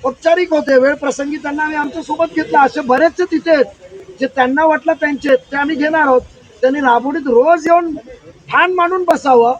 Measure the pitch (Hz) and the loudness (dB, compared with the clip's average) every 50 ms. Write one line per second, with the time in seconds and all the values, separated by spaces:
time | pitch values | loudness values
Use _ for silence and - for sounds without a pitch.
0 | - 262 262 _ - 330 339 359 359 339 320 302 - 269 269 254 254 277 294 294 | -6 -6 -8 _ 0 0 2 2 0 0 -2 -2 0 2 2 4 4 2 0 -2
1 | 294 277 254 - 277 285 294 311 - 285 285 302 302 302 311 302 294 285 - 330 | -4 -6 -6 -6 -6 -8 -8 -8 -8 -8 -6 -4 -4 -4 -4 -6 -6 -6 -8 -12
2 | 285 - 302 320 330 320 - 311 311 - - 294 269 254 - 302 285 247 254 269 | -8 -8 -4 -4 -4 -2 -2 -6 -4 0 2 2 2 2 0 -4 -2 0 2 2
3 | 311 330 - - 359 - 339 302 - 330 320 285 254 - - _ - - - - | 2 0 2 -2 -4 -2 -2 -4 0 2 2 2 2 -2 -4 _ -20 -20 -20 -20
4 | - - - - 262 262 - 269 254 254 269 302 320 320 302 302 - 330 320 - | -20 -20 -8 -8 -8 -6 0 0 0 0 2 0 2 2 0 0 -2 -4 -2 -2
5 | 311 294 294 247 - 285 262 254 - _ 277 285 285 285 320 262 294 302 320 320 | -2 -4 -4 -4 0 0 0 0 0 _ -6 -4 -2 -2 -2 -2 -2 0 0 0
6 | 302 277 254 247 247 - - - - - - - 247 262 269 294 277 254 233 240 | 2 2 2 0 0 -4 -20 -20 -20 -20 -6 -2 0 0 0 2 2 2 2 2
7 | 233 277 285 330 269 277 233 233 262 320 339 339 302 330 339 349 339 330 294 - | 0 -2 -6 -4 -2 2 2 2 4 4 2 2 2 2 2 2 2 -2 -10 -10
8 | - - - - _ 160 - - _ - - 277 339 370 370 359 339 349 370 381 | -14 -20 -20 -20 _ -20 -20 -20 _ -2 0 0 0 2 0 0 0 0 -2 -2
9 | 359 339 262 262 277 277 254 240 233 240 262 | 0 0 -2 0 2 2 4 4 4 2 0